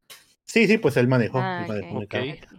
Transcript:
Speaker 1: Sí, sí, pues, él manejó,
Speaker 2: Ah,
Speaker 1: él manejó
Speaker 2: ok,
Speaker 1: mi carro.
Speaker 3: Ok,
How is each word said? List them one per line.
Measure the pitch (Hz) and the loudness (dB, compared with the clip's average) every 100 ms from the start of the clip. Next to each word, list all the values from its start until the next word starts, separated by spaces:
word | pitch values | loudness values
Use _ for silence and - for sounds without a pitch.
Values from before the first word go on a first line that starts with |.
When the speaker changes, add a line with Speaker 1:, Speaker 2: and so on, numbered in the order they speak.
| _ - _ _ - | _ -20 _ _ -4
Speaker 1:
Sí, | - 160 | 2 4
sí, | 220 | 4
pues, | 151 131 | 2 2
él | 123 | 4
manejó, | 131 113 131 | 2 2 -2
Speaker 2:
Ah, | 185 175 | -4 -6
Speaker 1:
él | - | -6
manejó | 104 87 131 | -8 -8 -10
Speaker 2:
ok, | |
Speaker 1:
mi | 101 | -8
carro. | 107 127 | -8 -8
Speaker 3:
Ok, | 156 - | -10 -20